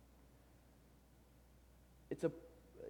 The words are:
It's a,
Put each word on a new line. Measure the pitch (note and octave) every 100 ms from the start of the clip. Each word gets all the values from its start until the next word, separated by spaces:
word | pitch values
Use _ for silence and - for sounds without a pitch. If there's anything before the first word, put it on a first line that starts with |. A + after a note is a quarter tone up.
| - - - - - - - - - - - - - - - - - - - - -
It's | D#3+
a, | E3 - - - - -